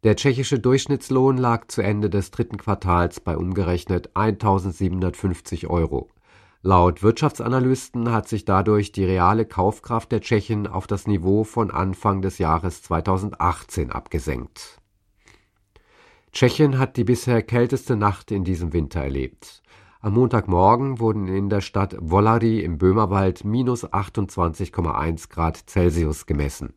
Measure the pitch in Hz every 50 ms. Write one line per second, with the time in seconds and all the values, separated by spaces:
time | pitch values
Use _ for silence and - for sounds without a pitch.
0 | - 113 104 - - 143 123 127 131 - 143 120 - 127 131 135 - - 143 135
1 | - - 135 131 131 135 135 127 127 120 117 113 - - - - 98 101 104 104
2 | 104 101 92 101 92 - - - - - - 101 - - 98 - - 92 87 87
3 | 87 85 - - _ 92 80 80 87 90 92 101 92 85 90 85 - - 92 87
4 | - - _ 92 104 110 101 - - 104 95 95 87 98 90 - 98 90 90 92
5 | 90 90 87 - - 95 87 - _ - - 80 - - 85 87 82 - 71 65
6 | - _ _ _ _ _ _ _ _ _ _ _ - 92 95 90 87 90 82 -
7 | - 110 113 - 156 143 - - 117 117 127 131 127 127 131 131 - - - 120
8 | 117 120 117 110 104 - 117 101 - - 95 95 95 107 107 104 101 - - 101
9 | 95 90 95 92 87 90 107 113 110 - - - 92 101 107 - - - 117 113
10 | - _ 120 107 - - 120 107 - - 113 104 101 92 - 95 98 - 104 95
11 | - 107 104 90 82 92 98 107 110 107 - 120 110 98 - - 92 95 92 -
12 | - 107 95 95 92 95 - - 95 78 80 82 80 90 80 - - - 85 82
13 | 82 98 95 95 98 104 - _ - 90 85 - - _ - 95 71 62 - -
14 | - - - 78 65 76 69 60 - - _ - - - - _ _ _ _ _
15 | _ _ _ _ _ _ _ _ _ _ _ _ _ _ _ _ _ _ _ _
16 | _ _ _ _ _ _ _ - 131 123 - - 156 143 131 131 135 131 _ 123
17 | 117 120 123 117 - 127 120 113 104 - 120 123 120 120 139 127 - - 127 104
18 | 101 101 95 - - - 110 98 90 92 92 82 90 82 82 85 76 67 - 85
19 | 67 69 67 67 65 62 _ _ - - - _ _ _ _ - _ _ _ _
20 | - 107 101 117 127 117 127 110 - - 90 87 92 101 117 120 135 139 131 113
21 | 117 110 107 107 98 92 95 98 101 101 104 101 95 - - 98 101 95 - -
22 | 85 78 85 98 104 110 113 117 110 113 113 110 - 85 82 76 92 92 95 110
23 | 107 92 101 98 98 95 90 - - 104 107 123 127 123 123 117 - - - 98
24 | 98 - - - 98 92 - - 87 82 80 - 95 85 - - 85 78 - -
25 | 73 82 82 80 - - - - 82 80 80 - _ - - 101 90 90 78 85
26 | 82 76 76 - - - 80 73 71 69 - - 76 - -